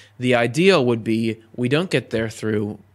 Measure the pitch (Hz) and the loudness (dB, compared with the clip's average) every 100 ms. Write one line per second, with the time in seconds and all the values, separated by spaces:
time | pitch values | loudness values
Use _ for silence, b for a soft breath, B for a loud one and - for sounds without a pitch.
0 | B - 123 120 123 147 190 170 123 113 | B -4 2 2 2 2 4 4 2 0
1 | 107 113 113 110 - - 123 147 185 135 | -2 -2 -2 -6 -12 -6 -2 -2 0 -2
2 | - 113 110 - 110 107 104 107 _ | -2 -4 -4 -6 -4 -4 -4 -10 _